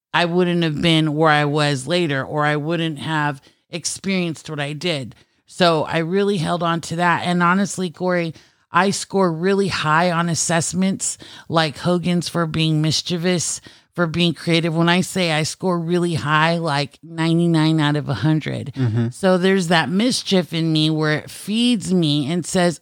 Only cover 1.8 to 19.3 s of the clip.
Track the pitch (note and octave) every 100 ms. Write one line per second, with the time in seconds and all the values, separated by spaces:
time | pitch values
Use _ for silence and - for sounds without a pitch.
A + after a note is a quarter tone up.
1.8 | C3 F3 E3 C#3 B2+ D3+ D3 D3+ D3 E3+
2.8 | E3 D3 D#3+ D#3 D3 C#3 - _ _ E3+
3.8 | - - G3 F#3+ F3 D3+ - D3+ C#3+ D3
4.8 | F3 D3 A#2+ - _ _ _ - F3 D#3+
5.8 | - E3 D#3+ G3 G3+ G3+ E3 F3 E3 E3
6.8 | - E3+ F3 D#3+ F3+ F3 F3 F#3+ G3+ -
7.8 | F#3 - F3+ F3 E3+ - _ _ _ E3+
8.8 | G3 - - G3 F3+ D#3+ F#3 G3 F#3+ -
9.8 | D#3 D#3+ F3+ E3 E3+ D#3 - E3 - F3
10.8 | F#3+ F#3+ - - - - - D#3+ D#3+ -
11.8 | F3 F3+ E3+ F3 - E3+ D#3+ D#3+ D#3+ D#3
12.8 | D#3 - - F3 F3+ F3+ - - - -
13.8 | _ - E3+ D#3+ E3+ - E3+ E3 E3 D#3+
14.8 | E3+ F3+ - G3 F3 D3+ D3+ - F#3 F3
15.8 | E3 F3 F3 D#3 D3 D#3 D#3+ E3+ E3 C#3+
16.8 | C#3+ - D#3+ E3 E3 E3 E3+ D#3+ D#3 D#3+
17.8 | D3 D3 C3+ A2+ D#3 D#3 C#3 B2+ A2+ C3+
18.8 | B2 A2+ A#2 - F#3+